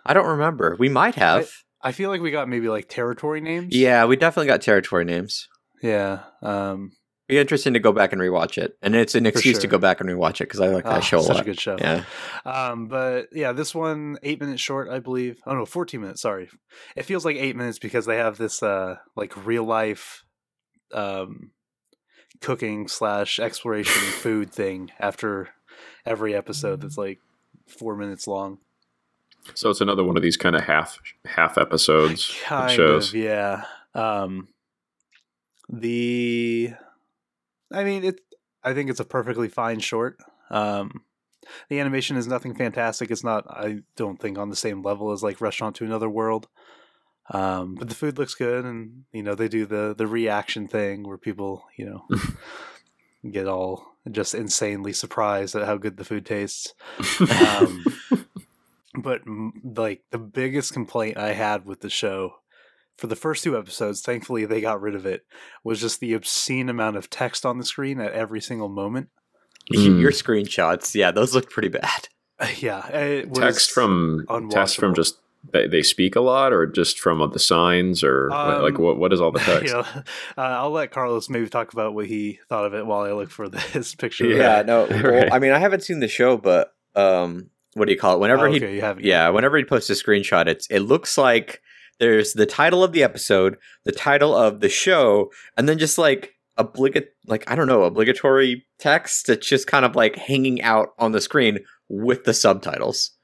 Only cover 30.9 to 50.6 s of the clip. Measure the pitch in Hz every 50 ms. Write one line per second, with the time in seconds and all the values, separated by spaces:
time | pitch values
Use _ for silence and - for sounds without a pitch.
30.9 | - - - - - _ - - - - 82 78 - - 78 - 82 78 - -
31.9 | 78 78 78 80 80 - - - - - - - 151 135 127 127 123 117 82 78
32.9 | - 101 101 98 107 113 110 107 107 104 101 101 98 95 - - - - _ _
33.9 | - 117 113 110 104 101 98 92 95 95 95 - _ _ _ _ _ _ _ _
34.9 | _ _ _ _ _ _ _ _ _ _ _ _ _ _ _ - 123 113 113 117
35.9 | 120 120 120 120 120 120 120 120 117 117 120 117 117 117 117 120 117 - - _
36.9 | _ _ _ _ _ _ _ _ _ _ _ _ _ _ _ _ 180 196 202 202
37.9 | 196 196 185 185 185 - _ _ _ _ _ _ _ _ - 131 127 143 143 135
38.9 | 127 - - - - 127 110 123 117 117 117 104 - 123 117 117 117 110 101 -
39.9 | 120 110 120 131 - _ _ _ _ _ _ - - 107 107 104 101 101 101 -
40.9 | - - - _ _ _ _ _ _ _ _ - - - - - 143 143 139 139
41.9 | 135 135 127 - 143 127 120 120 127 120 - 127 117 123 127 113 104 127 117 113
42.9 | 110 - 123 110 113 - - 117 110 104 - - - - 104 107 107 104 - _
43.9 | _ - 117 101 92 - - 107 98 101 101 101 95 - - 110 101 98 95 101
44.9 | 101 101 107 107 104 95 110 104 98 - 117 104 - - 110 107 - - 113 110
45.9 | 113 110 113 110 104 113 113 113 110 110 110 _ _ _ _ _ - _ _ _
46.9 | _ _ _ _ _ _ _ - - 95 95 95 92 92 90 92 92 - 131 117
47.9 | 113 - 151 151 135 143 139 - - - 127 120 123 127 127 123 117 113 113 110
48.9 | 120 131 131 _ - 110 104 104 101 101 113 110 113 110 110 101 107 104 107 104
49.9 | 104 110 110 107 113 117 117 107 104 104 101 - - 110